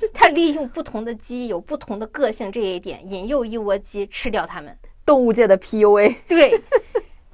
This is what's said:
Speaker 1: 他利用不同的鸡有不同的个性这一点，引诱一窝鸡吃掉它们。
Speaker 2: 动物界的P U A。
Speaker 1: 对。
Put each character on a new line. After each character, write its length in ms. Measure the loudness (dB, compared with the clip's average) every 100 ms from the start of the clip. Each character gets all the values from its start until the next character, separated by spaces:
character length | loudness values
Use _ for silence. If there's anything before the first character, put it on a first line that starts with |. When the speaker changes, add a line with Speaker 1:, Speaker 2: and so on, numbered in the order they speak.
| -8
Speaker 1:
他 140 | 2 2
利 240 | 4 0
用 140 | -2 -8
不 120 | -10
同 220 | -10 -10
的 100 | -10 -12
鸡 320 | -12 -10 -8
有 120 | -8
不 160 | -8 -12
同 240 | -10 -10
的 80 | -10
个 240 | -2 -2
性 200 | -2 -8
这 80 | -6
一 180 | -6 -6
点， 280 | -12 -16 -14
引 180 | -12 -4
诱 160 | -4
一 140 | -4 -6
窝 200 | -4 -4
鸡 280 | -6 -10 -10
吃 220 | -8 -6
掉 160 | -4 -6
它 160 | -12
们。 140 | -18 -20 -20 -6 2
Speaker 2:
动 180 | 2
物 100 | 4
界 140 | 2 4
的 100 | 4
P 220 | 2 2
U 180 | 4 6
A。 160 | 4 2 0
Speaker 1:
对。 340 | 4 4 4 0 -2 -2 -8 -8 -20 _